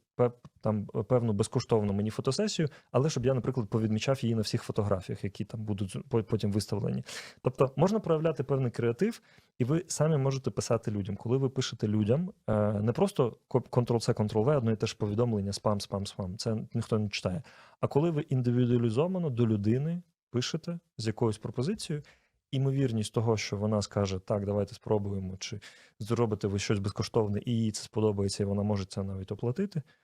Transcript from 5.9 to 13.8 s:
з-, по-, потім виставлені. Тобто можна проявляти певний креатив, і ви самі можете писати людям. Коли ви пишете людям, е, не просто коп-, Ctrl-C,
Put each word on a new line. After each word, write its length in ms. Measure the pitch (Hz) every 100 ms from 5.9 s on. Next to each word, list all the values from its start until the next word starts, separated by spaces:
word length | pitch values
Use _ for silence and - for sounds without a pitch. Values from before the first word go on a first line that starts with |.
з-, 120 | - -
по-, 140 | 117
потім 280 | 101 110 104
виставлені. 520 | 104 - 104 - 127 - - - -
Тобто 300 | 131 - 131 -
можна 240 | 185 214
проявляти 440 | - 156 160 147
певний 280 | 131 135 127
креатив, 500 | - 117 120 214 - _ - _ -
і 40 |
ви 200 | 120 160 -
самі 300 | - 151 151
можете 340 | 135 135 113
писати 400 | - - 113 -
людям. 240 | 104 98 98
Коли 220 | 110 135
ви 120 | 131
пишете 380 | 131 - - 110
людям, 440 | 107 104 139 185 - -
е, 260 | 107 104
не 180 | 104 110
просто 460 | - 196 - 120 - -
коп-, 220 | 123 -
Ctrl-C, 440 | 127